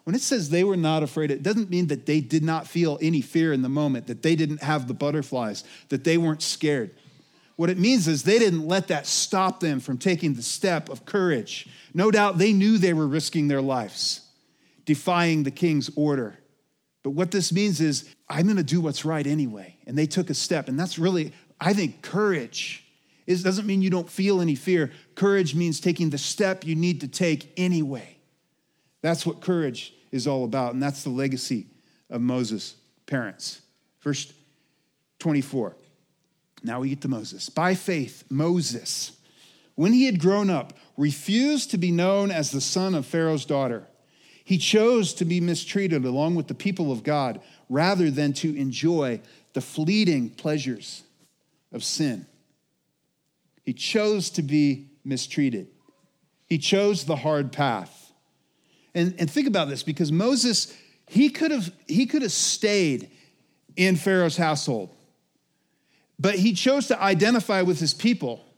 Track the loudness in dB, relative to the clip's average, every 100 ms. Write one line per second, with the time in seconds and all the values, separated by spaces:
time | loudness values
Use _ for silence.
0 | -4 -2 0 -2 0 2 2 2 2 2
1 | 0 -2 -2 0 0 0 0 0 0 -2
2 | 0 0 2 0 2 -2 -2 0 0 2
3 | 0 0 0 2 2 2 0 0 0 -2
4 | -4 -2 0 2 0 -2 -2 -2 -2 -4
5 | -2 -2 -2 -4 -4 -6 -14 -16 -6 -2
6 | 2 2 2 0 -4 -2 0 0 -4 -10
7 | -20 -20 _ _ _ -2 0 2 4 4
8 | 4 2 4 4 4 2 0 -2 0 -4
9 | -2 -2 0 0 0 0 -2 -2 -4 -2
10 | 0 0 0 -2 -4 -2 0 -2 -4 -14
11 | -4 0 2 0 -4 -12 -14 -20 -6 2
12 | 4 6 4 4 4 6 6 6 4 2
13 | 2 0 -2 0 2 2 0 -2 -4 -6
14 | -6 -6 -12 _ _ _ _ _ -2 0
15 | 2 2 2 2 0 0 0 0 -2 0
16 | 0 0 -4 -10 _ _ _ _ _ _
17 | -6 -2 0 0 0 0 0 2 0 -2
18 | -6 -20 -8 0 2 2 2 0 0 -4
19 | -4 -2 -2 0 -2 -6 -16 -20 -6 -2
20 | 0 0 -2 -4 -2 -4 -2 -4 -4 -2
21 | 0 0 -4 -10 _ -4 0 2 0 -6
22 | -6 0 0 0 -4 -8 -10 -10 _ _
23 | _ _ -2 0 0 0 0 2 2 0
24 | -2 -2 2 2 2 0 0 0 0 -6
25 | _ 0 2 2 2 0 -2 0 -2 0
26 | 0 -2 -4 -2 -2 -2 -4 -2 0 -2
27 | -6 -2 0 -2 -4 -4 0 0 -2 -6
28 | -12 -20 _ _ _ _ _ _ _ _
29 | -2 -2 -2 -4 -2 -2 -2 -6 -12 -18
30 | _ -4 -2 -2 -2 -2 -2 -2 -4 -4
31 | -6 -2 -2 -2 -4 -6 -6 _ _ _
32 | -10 -4 -2 0 -2 -4 -8 -18 _ _
33 | -6 -6 -6 -10 -14 -14 _ _ _ _
34 | -6 -6 -8 -18 _ _ _ _ _ _
35 | _ -6 -2 0 0 -4 -6 -8 _ _
36 | _ _ _ _ _ _ -8 -4 -4 -4
37 | -4 -6 -6 -12 -8 -2 0 0 -2 -4
38 | -4 -10 -6 -2 0 0 -2 -6 -8 -8
39 | -10 -14 _ _ -20 _ _ 0 4 6
40 | 4 4 2 4 2 0 -4 -14 _ -2
41 | -2 -2 0 2 2 0 -2 -2 2 2
42 | 2 2 2 0 -2 -4 -2 -2 0 -2
43 | -2 0 0 0 -2 -2 -2 -4 -10 _
44 | _ _ _ _ -2 0 4 4 6 4
45 | 2 -2 0 0 0 -2 -2 -2 0 0
46 | 0 0 0 0 -4 -4 -4 -2 -2 -2
47 | -2 0 -2 -4 -14 -20 -4 0 2 4
48 | 2 2 0 0 -2 -2 -4 0 0 2
49 | 0 -4 -10 -20 _ -8 -6 -4 0 2
50 | 4 2 -2 -4 -4 -2 -4 -8 -10 -18
51 | -20 _ _ _ _ _ _ -10 -6 -2
52 | -2 -4 -10 _ _ _ _ _ _ _
53 | _ _ _ _ _ _ -10 -8 -2 0
54 | 0 0 -2 -4 0 2 2 0 -8 _
55 | -8 -6 -4 -2 0 -2 -8 _ _ _
56 | _ _ _ _ -4 -2 2 2 2 0
57 | -2 -2 0 0 0 -2 -2 -2 -6 -18
58 | -20 _ _ _ _ _ _ _ _ -2
59 | 0 0 -2 0 0 0 -2 -4 -4 -2
60 | 0 2 2 2 2 0 -2 -10 _ _
61 | 0 4 4 4 -2 0 -4 -8 -2 0
62 | 2 0 0 0 -2 0 0 2 2 0
63 | -6 -20 _ _ _ _ _ 2 2 4
64 | 2 2 2 2 0 0 -2 -4 -6 -16
65 | _ _ _ _ _ _ _ _ _ _
66 | _ -2 0 4 2 2 2 2 2 0
67 | 2 4 4 2 2 2 2 0 -2 0
68 | 0 0 -2 -8 -14